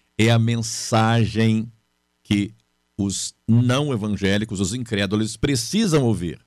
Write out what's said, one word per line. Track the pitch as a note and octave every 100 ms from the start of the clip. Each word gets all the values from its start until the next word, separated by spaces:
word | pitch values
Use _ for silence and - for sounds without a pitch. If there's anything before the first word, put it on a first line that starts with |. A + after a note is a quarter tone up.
| _ -
é | A2
a | A#2
mensagem | A2+ A#2 A2+ - - A2+ A2+ A#2 A2 A2 A2+ A2 A2 - _ _ _ _
que | - G2+ G2+ - _ _ _ -
os | G2 F#2+ - - -
não | A2+ B2 C3 D3
evangélicos, | A#2+ G#2+ G2 F#2+ G2+ G#2+ G2
os | F#2+ B2
incrédulos, | A#2+ G2+ G2+ G#2+ A2 -
precisam | B2 C3 - G3+ G#3+ D3+
ouvir. | B2 G2 F2 C2+